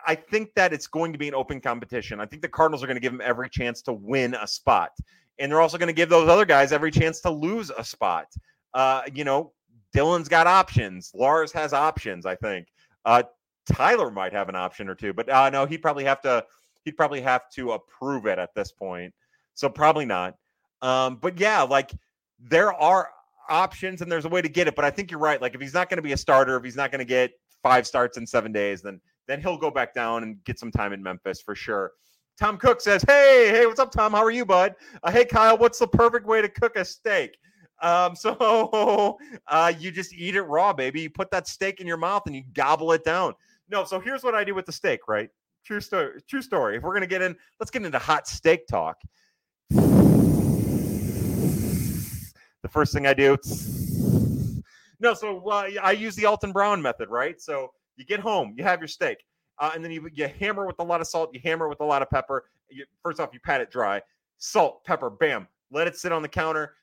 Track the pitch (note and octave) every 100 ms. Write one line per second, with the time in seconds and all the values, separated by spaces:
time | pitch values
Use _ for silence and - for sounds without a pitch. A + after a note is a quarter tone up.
0 | E3 D#3 - G#3+ G#3+ - F#3 D3 - D#3
1 | E3 D3 D3 C3+ C3 C3+ C3 A#2+ A#2 B2
2 | - G#2 G#2+ D3+ E3+ - D#3+ D3+ C3 B2
3 | B2+ B2 A#2 A#2 B2+ - A#2+ A#2 - A2
4 | G2+ C3+ B2 B2 G#2 - - G#2 E2+ -
5 | - _ _ - C#3 D#3 E3 E3 E3+ D#3+
6 | E3+ E3+ D#3+ F#3 G3+ C#3+ C#3 D3 D#3+ D3
7 | D#3+ D#3+ F3+ D3+ D#3+ A3+ F3 A2+ A#2 -
8 | G2+ E2 - - - _ _ C3 C3 C3+
9 | C3 C#3 C#3+ C3+ - _ _ A#2+ _ C#3
10 | D3+ F3 C#3+ E3+ E3+ F#3+ F#3 D3+ G2+ F#2
11 | - F#2+ C3 D#3+ D3+ E3 D3+ C#3 D#3 -
12 | A2+ F2+ F#2 F#2 A2+ F#2 E2+ _ _ _
13 | A2+ A#2+ A#2+ _ _ _ - - D3+ A#3
14 | C#3 G2 F#2 G2+ F#2+ F#2+ F#2 - G2 F#2
15 | G#2 F#2 A#2 C3+ C3+ C#3 C#3+ D#3+ D#3+ C#3+
16 | C3+ C#3 C3+ A#2+ - _ _ _ D#3 D3+
17 | D3+ C#3 C3 B2+ - - B2 A2 - _
18 | C3+ C3+ G#2+ F#2 F2+ G#2+ G2 - F#2+ F2+
19 | F2+ - _ _ _ - C#3 C#3+ D3+ D3+
20 | C3 F#2 F2+ - _ _ _ _ B2+ C3
21 | C3 A#2+ F3+ F3 G#3 G#3 C3 C#3 C3+ -
22 | _ _ _ _ A#2 D#3+ G3+ F3 D#3 F#3+
23 | - - _ _ - D#3 F#3 - F#3 F#3
24 | F3 E3+ D#3 F3+ D#3+ D#3+ D#3+ C#3+ C#3+ E3+
25 | F#3 D#3+ D#3 C#3 B2+ B2+ C#3 E3 F3+ F3
26 | D3+ C3+ - C3+ C3 B2+ B2 A#2+ C#3 C3+
27 | B2 B2+ B2 - _ _ B2+ B2+ A#2 C3+
28 | A#2+ A#2+ A2+ B2 A2 G#2+ G2+ F#2+ G2 F#2+
29 | _ _ - C#3+ F3+ D#3+ D#3+ C3+ A#2+ B2+
30 | A#2 A#2 A2+ G2+ - A2 A#2 G2+ G2+ G2
31 | F#2+ F#2 G2 F#2 - G2+ - G#2 F#2 -
32 | _ _ _ _ G#3 G#3 C4 A#3+ G#3 G3
33 | - C#4+ C#4 B3+ A3 A3+ A#3 A#3 C4 -
34 | G#3+ G#3 A3+ A#3+ G#3 F3+ G3 - - -
35 | E3+ A3 A#3+ A3+ A3 A3+ A#3 - A#3+ -
36 | A#3 A#3 G#3 A3 G#3 - A#3 G#3+ F3+ -
37 | A3 G3 B2 - _ _ _ _ E3+ F3
38 | F3+ F3 G#3+ G#3+ A3 A3+ A3 G#3+ G#3 G3+
39 | G3+ A#3 D4+ A#3+ - D#3 E3+ E3 F3+ F3
40 | F3 F3 F3 G3 E3+ D3+ G3+ D3+ C3 D3+
41 | D#3+ F3+ F#3+ F#3+ - - G3 F#3+ F3 E3
42 | E3+ G3+ E3+ C3+ C3 C3 C#3 D#3 D#3+ E3
43 | D#3+ E3+ E3+ - _ _ _ G3+ F#3 F#3
44 | G#3 C4+ B3 A3 G3+ F#3+ F3+ D#3 F#3 A#2+
45 | - G#2+ A2 _ _ _ - G#3 - F#3+
46 | C#3 - - C4+ - F3+ A#2 A2 D3+ G3
47 | F3+ F#3 F#3 F3 _ - A3 B3+ F#3 C3
48 | - D3+ - - E3 E3+ - G2 D#2+ -
49 | - _ _ _ _ _ - - - -
50 | - - - - - - - - - -
51 | - - - - - - - - - -
52 | - - - - _ _ - D3+ C#3+ D3
53 | C#3 C3+ C#3 C#3 - - - - - -
54 | - - - - - - - _ _ _
55 | A#3 G#3+ G#3+ F#3 F#3+ G3+ G3 G3+ F#3+ G#3
56 | A3 F#3+ G#3 G#3 G3+ F#3+ G3+ G3+ C#3 -
57 | G#2 A#2+ D3 E3+ - C#3+ B2+ _ _ -
58 | C3 G3+ G#3+ G3 A2 A2+ F#3 F3 D#3 -
59 | D3+ G#2+ _ _ _ - D3+ E3 E3 E3
60 | D#3+ D3+ - - G3+ G3+ G3 E3+ E3+ E3+
61 | D#3+ E3+ D#3+ B2+ E3 E3 D#3+ D3 D3+ C#3
62 | C3+ C#3 - C3+ - _ _ C3+ C#3 _
63 | E3+ - D3 B2 - C#3 A#2 B2 G#2 G2+
64 | - _ _ _ - F#3 D3 - - E3
65 | B2+ G#2 D#3 A#2 F#2 _ _ C#3 E3+ E3+
66 | F3+ E3 D3+ F#3 D#3+ D#3 D3 _